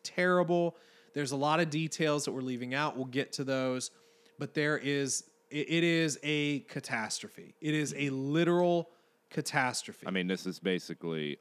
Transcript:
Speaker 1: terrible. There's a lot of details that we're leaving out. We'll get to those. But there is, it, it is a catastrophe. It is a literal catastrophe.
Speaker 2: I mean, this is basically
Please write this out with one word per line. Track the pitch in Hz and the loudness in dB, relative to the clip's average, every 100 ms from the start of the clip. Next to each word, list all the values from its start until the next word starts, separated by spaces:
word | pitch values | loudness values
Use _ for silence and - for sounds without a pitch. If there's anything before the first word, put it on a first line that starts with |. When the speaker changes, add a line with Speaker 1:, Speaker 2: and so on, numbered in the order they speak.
Speaker 1:
terrible. | - - 180 180 170 175 170 - - - _ | -8 0 4 4 4 4 2 -2 -16 -20 _
There's | 143 139 | -6 -4
a | 139 | 0
lot | 143 160 | 2 4
of | 165 | 2
details | 147 160 - 156 147 | 0 -4 0 2 2
that | 143 | 0
we're | 131 | -4
leaving | 127 123 123 | -4 -4 -4
out. | 135 151 123 | 0 0 -2
We'll | 131 | -2
get | 127 135 | -2 -2
to | - | -4
those. | 135 131 131 127 - - _ _ _ - | -2 0 0 -2 -6 -12 _ _ _ -10
But | 143 | -6
there | 156 147 151 | 0 0 0
is, | 135 143 139 120 - _ _ | 0 0 0 -2 -6 _ _
it, | 147 - | -6 0
it | 165 | 2
is | 170 165 160 127 | 4 4 2 0
a | 147 151 147 143 | -2 0 0 -2
catastrophe. | - 147 - 123 110 - 104 - 87 - | -4 -10 -6 -4 -4 -6 -8 -14 -20 -8
It | 151 | -2
is | 151 143 - | 0 -2 -2
a | 143 | -2
literal | 135 135 156 170 175 175 170 160 _ _ _ _ | -2 0 2 4 4 4 2 0 _ _ _ _
catastrophe. | - - 147 127 - - - - | -6 -2 0 0 -2 -8 -10 -4
Speaker 2:
I | |
mean, | 95 90 | -2 0
this | 92 92 | -2 -2
is | 87 | -4
basically | 95 90 - 82 85 80 73 69 | 0 0 -2 -8 -4 -4 -4 -8